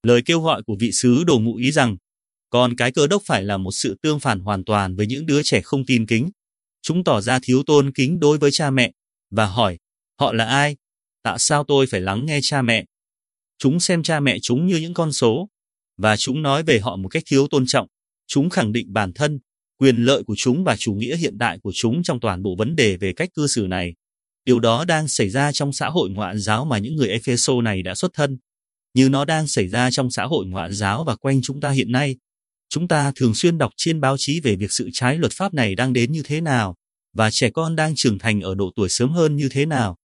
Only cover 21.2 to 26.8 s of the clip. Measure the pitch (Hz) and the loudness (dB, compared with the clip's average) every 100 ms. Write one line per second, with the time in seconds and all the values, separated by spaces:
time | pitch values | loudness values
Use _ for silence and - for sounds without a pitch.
21.2 | 160 104 117 85 101 90 113 151 175 131 | -4 -2 -4 -4 -8 -2 -2 0 -2 -2
22.2 | 113 90 98 90 110 160 113 90 95 87 | -4 -4 -4 -2 -2 2 0 0 -4 -4
23.2 | 180 - 147 123 95 92 87 85 _ _ | -6 -2 -2 -2 -2 -4 -6 -10 _ _
24.2 | _ _ - 120 113 117 175 160 156 - | _ _ 2 4 4 2 0 -2 -2 -2
25.2 | 101 120 143 143 143 135 143 165 95 95 | 0 0 0 0 -4 -4 -2 -2 -2 -4
26.2 | 98 107 104 107 151 110 | -6 -4 -2 -2 0 -2